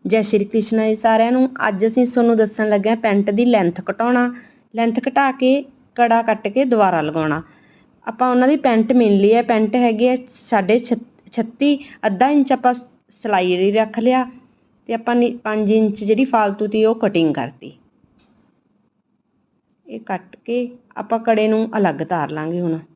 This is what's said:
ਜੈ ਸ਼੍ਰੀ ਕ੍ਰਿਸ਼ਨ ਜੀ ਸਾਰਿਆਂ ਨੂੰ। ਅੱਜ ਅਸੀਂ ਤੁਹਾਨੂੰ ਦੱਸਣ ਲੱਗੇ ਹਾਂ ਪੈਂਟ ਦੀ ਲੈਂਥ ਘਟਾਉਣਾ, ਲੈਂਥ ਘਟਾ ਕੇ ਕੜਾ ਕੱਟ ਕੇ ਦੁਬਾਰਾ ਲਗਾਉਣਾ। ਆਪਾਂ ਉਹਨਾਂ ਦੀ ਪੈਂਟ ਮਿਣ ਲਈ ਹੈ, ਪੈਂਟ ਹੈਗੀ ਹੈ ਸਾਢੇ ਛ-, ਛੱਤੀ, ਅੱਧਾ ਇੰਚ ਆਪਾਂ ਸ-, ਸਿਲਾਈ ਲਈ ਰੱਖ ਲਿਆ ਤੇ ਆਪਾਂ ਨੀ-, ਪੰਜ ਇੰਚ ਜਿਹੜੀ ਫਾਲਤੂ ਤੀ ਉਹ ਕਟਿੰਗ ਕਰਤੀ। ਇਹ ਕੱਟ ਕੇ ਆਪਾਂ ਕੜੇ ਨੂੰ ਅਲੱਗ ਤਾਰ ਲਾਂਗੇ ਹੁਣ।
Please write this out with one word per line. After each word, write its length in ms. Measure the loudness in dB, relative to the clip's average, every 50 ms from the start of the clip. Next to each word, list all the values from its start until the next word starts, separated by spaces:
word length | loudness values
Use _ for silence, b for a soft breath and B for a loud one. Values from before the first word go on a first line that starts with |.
| _
ਜੈ 160 | -2 -2 -2 0
ਸ਼੍ਰੀ 220 | 0 0 -2 -2
ਕ੍ਰਿਸ਼ਨ 320 | 0 -2 -2 -2 0 -2 0
ਜੀ 160 | 0 0 -2
ਸਾਰਿਆਂ 340 | 0 0 2 2 4 2 2
ਨੂੰ। 180 | 2 2 0 0 0 -2 -4
ਅੱਜ 180 | -2 -2 0 -2
ਅਸੀਂ 180 | 0 2 2 0
ਤੁਹਾਨੂੰ 280 | 2 2 0 2 2 2
ਦੱਸਣ 320 | 2 0 -2 -2 -4 -2 0
ਲੱਗੇ 200 | 0 0 0 0
ਹਾਂ 80 | -2 0
ਪੈਂਟ 300 | 0 0 0 0 0 0
ਦੀ 140 | 0 0 2
ਲੈਂਥ 340 | 2 2 2 0 0 -4 -6 -10 -10
ਘਟਾਉਣਾ, 380 | -6 -4 -2 0 0 0 0 -2 -4 B B B B B B _ -6
ਲੈਂਥ 260 | -4 -2 -2 -2 -2 -4
ਘਟਾ 240 | -2 -2 0 0 0 -2
ਕੇ 200 | 0 2 2 2 2 -2 -8 _ _ _ _ _
ਕੜਾ 240 | 0 0 2 2 -2 0
ਕੱਟ 240 | -2 -4 -4 -4 -4
ਕੇ 160 | -2 -2 0
ਦੁਬਾਰਾ 360 | 0 2 2 2 2 2 0 -2
ਲਗਾਉਣਾ। 380 | -2 -4 -2 -2 -2 -4 -4 -6 b b b b b b b b b b _ _
ਆਪਾਂ 220 | -14 -4 -2 -2 0
ਉਹਨਾਂ 180 | 2 2 2
ਦੀ 80 | 2 2
ਪੈਂਟ 340 | 2 0 0 2 2 2 2 2
ਮਿਣ 180 | 4 4 4 4
ਲਈ 200 | 4 4 4 4
ਹੈ, 80 | 2 2
ਪੈਂਟ 320 | 2 0 0 0 0 0
ਹੈਗੀ 300 | 0 2 2 2 2 2
ਹੈ 80 | 0 0 -2 -6 -14 -20 -20
ਸਾਢੇ 360 | -6 -2 -2 -2 2 2 0 0
ਛ-, 160 | 0 -2 -6 -6 -6 _ _ _ _ -10
ਛੱਤੀ, 460 | -6 -6 -6 -6 -4 _ 0 0 0 0 B B B B -4
ਅੱਧਾ 220 | -4 0 2 2 2
ਇੰਚ 200 | 4 2 2 2 0
ਆਪਾਂ 200 | 0 2 0 0
ਸ-, 120 | 0 -8 _ _ _ _ _ _ _ -6
ਸਿਲਾਈ 320 | -2 0 0 0 0 0
ਲਈ 140 | 2 2 2 2
ਰੱਖ 260 | 0 -2 -2 -4 0
ਲਿਆ 260 | 0 2 2 2 0 -2 -10 -20 _ _ _ _ _ _ _ _ _ -8
ਤੇ 40 | -8
ਆਪਾਂ 220 | -6 -4 -2 0
ਨੀ-, 160 | 2 0 0 -2 -6
ਪੰਜ 320 | _ -6 -4 -2 0 2
ਇੰਚ 320 | 4 4 2 2 -2 -4 -2
ਜਿਹੜੀ 220 | 0 2 2 2
ਫਾਲਤੂ 400 | 2 2 2 2 0 -2 -4 -6
ਤੀ 160 | -4 0 2 2
ਉਹ 100 | 2 2
ਕਟਿੰਗ 360 | 0 -2 0 0 2 0 0 0
ਕਰਤੀ। 380 | -2 -6 -8 -10 _ -20 -20 -20 _ _ _ _ _ _ _ _ _ _ _ _ _ _ _ _ _ _ _ _ _ _ _ _ _ _ _ _ _ _ _ _ _ _ _ _ _ _ _ _ _ _
ਇਹ 120 | -16 -16 -16
ਕੱਟ 340 | -10 -10 -10 -10 -10 _ -20
ਕੇ 180 | _ _ -6 -6 -6 -6 -6 -12 -20 _ _ -14
ਆਪਾਂ 220 | -14 -6 -4 -4 -2
ਕੜੇ 260 | 0 0 0 2 2
ਨੂੰ 200 | 2 0 0 -2 -2 -2
ਅਲੱਗ 240 | 0 0 0 0 -2 -6
ਤਾਰ 240 | -4 -2 -4 -2 -4
ਲਾਂਗੇ 300 | -6 -8 -6 -6 -6 -4
ਹੁਣ। 180 | -4 -4 -4 -6 -8 _ _